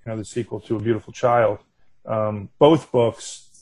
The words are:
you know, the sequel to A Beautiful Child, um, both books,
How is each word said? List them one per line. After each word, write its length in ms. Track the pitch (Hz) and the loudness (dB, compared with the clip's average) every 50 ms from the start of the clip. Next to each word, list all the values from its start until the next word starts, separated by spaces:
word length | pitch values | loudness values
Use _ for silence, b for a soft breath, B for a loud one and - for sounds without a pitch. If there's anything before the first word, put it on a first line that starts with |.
| - | -12
you 60 | 113 | -10
know, 60 | 110 110 | -8 -8
the 80 | 104 | -10
sequel 340 | - - 123 110 - 113 107 | -8 -8 -8 -8 -8 -10 -12
to 140 | - - 117 | -6 -6 -4
A 40 | 107 | -4
Beautiful 340 | 104 117 113 107 - - 117 | 0 -2 -2 -2 -4 -12 -10
Child, 460 | - - 123 120 120 117 104 104 - _ _ _ _ _ - - - - | -2 0 2 4 4 2 2 0 -4 _ _ _ _ _ -20 -20 -18 -10
um, 440 | - 110 110 107 107 104 104 101 - _ - | -6 -4 -4 -2 -4 -4 -8 -10 -10 _ 4
both 320 | 147 147 165 143 - - | 6 6 6 4 0 -2
books, 560 | - 127 117 113 107 - - - - - - - _ _ | 0 0 0 0 -2 -6 -14 -16 -16 -18 -20 -20 _ _